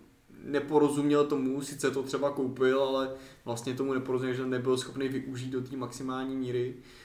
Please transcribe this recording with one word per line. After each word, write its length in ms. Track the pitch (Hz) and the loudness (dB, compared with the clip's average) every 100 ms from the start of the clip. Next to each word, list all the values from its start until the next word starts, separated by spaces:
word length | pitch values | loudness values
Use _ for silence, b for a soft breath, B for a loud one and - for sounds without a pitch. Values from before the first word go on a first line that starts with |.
| - _ _ - | -20 _ _ -16
neporozuměl 800 | - 143 147 151 147 143 147 147 147 | -4 -2 2 4 4 4 4 4 4
tomu, 360 | 143 131 135 | 2 0 -2
sice 280 | 135 143 139 | -4 -2 0
to 120 | 131 | 0
třeba 280 | 127 135 143 | -2 0 0
koupil, 520 | 139 127 120 131 131 | 0 -2 2 4 4
ale 280 | 135 135 131 131 B B | 4 2 -2 -6 B B
vlastně 300 | - 117 - | -6 -6 -4
tomu 180 | 127 135 | -2 0
neporozuměl, 400 | 131 131 127 131 127 | 0 0 0 0 -2
že 100 | 131 | 0
nebyl 300 | 127 123 127 | 0 2 2
schopný 300 | - 135 135 | 0 -4 -2
využít 420 | 135 135 127 127 | -2 -4 -6 -4
do 100 | 131 | -4
té 160 | 123 135 | -4 -6
maximální 600 | 120 - 131 131 131 135 | -8 -6 -6 -4 -4 -4
míry. 380 | 123 123 123 - B B | -2 0 -2 -6 B B